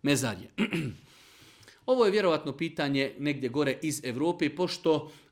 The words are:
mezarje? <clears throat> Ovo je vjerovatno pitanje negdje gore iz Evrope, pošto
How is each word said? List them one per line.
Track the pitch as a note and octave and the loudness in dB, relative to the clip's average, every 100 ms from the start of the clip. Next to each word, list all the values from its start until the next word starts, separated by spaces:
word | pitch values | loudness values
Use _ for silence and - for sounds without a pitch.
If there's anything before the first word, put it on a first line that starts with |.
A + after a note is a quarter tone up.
mezarje? | C#3+ C#3 A#2+ F#2+ - - A3 E3+ C#3 F#2+ - - | 0 2 0 -4 -8 -4 -2 -2 -4 -8 -18 -20
<clears throat> | - - - - - - - | -20 -20 -20 -20 -20 -8 0
Ovo | B3+ G#3+ | 4 4
je | |
vjerovatno | G#3+ F#3+ D#3 F#3+ - | 4 4 2 0 -6
pitanje | E3 D3+ C#3+ C#3 C3+ - | -6 -2 0 0 0 -2
negdje | C#3+ C#3+ B2+ | -4 -2 -2
gore | C3+ C#3+ B2+ | 0 0 0
iz | D#3+ D3 B2+ | -2 -4 -4
Evrope, | B2 D#3+ F3 D3+ D3 | -2 -2 0 -2 0
pošto | F3+ - E3 D3+ D3+ - _ | -4 0 0 0 -2 -14 _